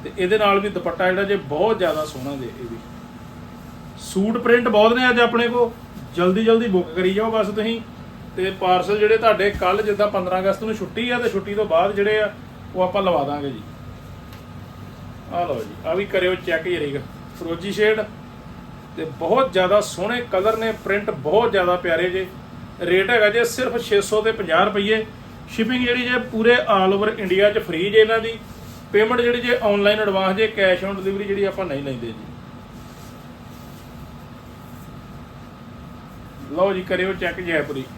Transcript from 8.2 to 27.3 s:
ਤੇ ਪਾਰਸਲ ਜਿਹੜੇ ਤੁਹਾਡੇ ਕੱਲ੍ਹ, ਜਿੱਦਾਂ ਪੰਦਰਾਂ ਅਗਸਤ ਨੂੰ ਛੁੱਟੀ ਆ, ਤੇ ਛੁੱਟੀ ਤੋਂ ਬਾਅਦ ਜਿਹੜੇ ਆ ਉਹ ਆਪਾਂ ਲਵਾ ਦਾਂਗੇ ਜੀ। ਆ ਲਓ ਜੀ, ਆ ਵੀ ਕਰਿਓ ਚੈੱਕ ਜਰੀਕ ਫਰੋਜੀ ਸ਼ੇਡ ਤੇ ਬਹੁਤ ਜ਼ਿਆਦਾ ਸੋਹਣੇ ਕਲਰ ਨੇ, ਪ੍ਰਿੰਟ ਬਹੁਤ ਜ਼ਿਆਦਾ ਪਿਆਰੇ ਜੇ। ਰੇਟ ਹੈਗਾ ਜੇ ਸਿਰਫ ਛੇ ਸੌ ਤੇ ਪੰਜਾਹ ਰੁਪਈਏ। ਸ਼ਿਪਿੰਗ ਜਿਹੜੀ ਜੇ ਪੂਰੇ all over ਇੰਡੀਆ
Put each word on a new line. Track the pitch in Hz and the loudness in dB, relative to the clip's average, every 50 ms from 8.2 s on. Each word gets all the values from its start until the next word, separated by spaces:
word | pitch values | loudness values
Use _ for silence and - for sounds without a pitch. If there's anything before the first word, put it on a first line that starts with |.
| - - - | -16 -12 -6
ਤੇ | - 185 190 190 - | -4 -4 -4 -2 -2
ਪਾਰਸਲ | 190 185 185 180 180 180 208 214 | 2 4 4 4 4 2 2 4
ਜਿਹੜੇ | 208 214 220 220 | 4 4 4 6
ਤੁਹਾਡੇ | 226 226 208 180 190 202 | 6 4 4 6 4 0
ਕੱਲ੍ਹ, | 196 - 196 180 190 208 220 | 0 2 2 2 2 2 2
ਜਿੱਦਾਂ | 208 202 202 208 202 | 0 2 2 2 0
ਪੰਦਰਾਂ | 208 196 185 180 185 185 | 2 -2 -2 0 0 0
ਅਗਸਤ | 190 196 190 196 220 | 2 0 0 0 -2
ਨੂੰ | 220 220 | -6 -4
ਛੁੱਟੀ | - 196 147 - 220 233 240 | -4 -6 -8 -6 -6 -4 -2
ਆ, | 247 240 | -2 0
ਤੇ | 240 226 | -2 0
ਛੁੱਟੀ | - 196 - 208 202 | -2 -2 -4 -4 -2
ਤੋਂ | 208 214 | -2 0
ਬਾਅਦ | - 160 165 175 202 202 | 2 2 2 2 2 2
ਜਿਹੜੇ | 196 202 208 214 214 | 0 0 2 2 2
ਆ | 214 202 - - - - - - - - - | 0 -2 -4 -8 -16 -18 -18 -18 -16 -10 -2
ਉਹ | 180 185 | 0 0
ਆਪਾਂ | 180 180 202 | 0 2 0
ਲਵਾ | 196 190 175 151 143 | 2 2 2 2 0
ਦਾਂਗੇ | 139 143 147 139 139 | 0 -2 -4 -4 -6
ਜੀ। | 123 107 95 - - - - - - - - - - - - - - - - - - - - - - - - - - - - - - - - - - | -6 -8 -12 -14 -14 -16 -16 -16 -16 -16 -16 -16 -16 -16 -16 -16 -16 -18 -16 -16 -16 -16 -16 -16 -16 -16 -16 -16 -16 -16 -16 -16 -16 -16 -14 -8 -4
ਆ | 170 175 | -4 -2
ਲਓ | 156 143 | -2 -2
ਜੀ, | 117 110 101 101 - - | -6 -6 -10 -12 -10 -6
ਆ | - 160 | -4 -2
ਵੀ | 185 202 | -2 -2
ਕਰਿਓ | - - 190 180 180 185 180 - | 0 0 0 2 2 0 0 -2
ਚੈੱਕ | - 170 160 160 | -2 -2 -2 0
ਜਰੀਕ | 185 180 170 151 143 139 143 131 - - - - - - - | -2 -2 -2 -2 -4 -4 -6 -8 -8 -14 -16 -16 -16 -14 -10
ਫਰੋਜੀ | 175 165 165 165 165 202 | -6 -6 -6 -6 -4 -6
ਸ਼ੇਡ | 190 180 208 214 214 214 208 - - - - - - - - - - - - - - - - - - - | 0 2 2 2 4 2 -2 -6 -6 -16 -16 -18 -18 -18 -16 -16 -16 -16 -16 -16 -16 -16 -16 -16 -10 -8
ਤੇ | 160 156 - - | -8 -8 -6 -6
ਬਹੁਤ | 165 165 214 254 269 262 170 | 0 2 4 4 4 4 4
ਜ਼ਿਆਦਾ | 185 185 180 196 208 202 | 2 4 6 6 4 4
ਸੋਹਣੇ | - - - 180 208 240 247 240 - | 2 -4 -4 -4 -2 -2 -2 -4 -2
ਕਲਰ | - 185 190 214 220 220 | 0 2 2 4 2 2
ਨੇ, | 220 226 214 - - | 0 -2 -2 -4 -2
ਪ੍ਰਿੰਟ | 190 196 208 208 214 | -2 -2 0 0 -2
ਬਹੁਤ | - 147 131 147 165 208 240 220 | -6 -4 -2 4 4 4 4 6
ਜ਼ਿਆਦਾ | - 196 180 175 180 | 4 4 4 4 2
ਪਿਆਰੇ | 180 180 180 165 160 175 185 | 2 2 0 2 2 2 0
ਜੇ। | 175 190 190 180 - - - - - - - - - - | 0 -2 -4 -4 -8 -14 -16 -16 -16 -16 -16 -16 -10 -6
ਰੇਟ | 185 170 175 190 190 190 | -2 2 4 4 4 4
ਹੈਗਾ | 240 233 214 208 | 4 6 6 6
ਜੇ | 208 233 240 | 6 4 2
ਸਿਰਫ | 233 - - 254 254 240 233 | 2 0 -2 -2 0 0 -2
ਛੇ | 185 - 220 202 | -2 2 2 2
ਸੌ | 196 - 208 214 | 4 4 2 2
ਤੇ | 208 226 | 2 2
ਪੰਜਾਹ | 214 220 208 165 160 170 190 | 0 0 -2 2 4 4 4
ਰੁਪਈਏ। | 208 196 208 202 202 220 220 214 - - - - - - - - - | 4 4 0 2 2 2 0 0 -4 -10 -16 -16 -16 -16 -16 -16 -12
ਸ਼ਿਪਿੰਗ | - - 226 220 254 254 247 | -2 -2 0 0 2 0 2
ਜਿਹੜੀ | 240 240 247 247 | 2 2 0 0
ਜੇ | 240 247 247 220 - | 0 0 0 -2 -2
ਪੂਰੇ | - 220 220 233 240 247 247 - | -2 2 6 6 6 6 6 4
all | 214 196 185 190 196 | 4 4 6 4 4
over | 196 208 214 220 220 | 4 2 0 0 -2
ਇੰਡੀਆ | 208 185 | 0 0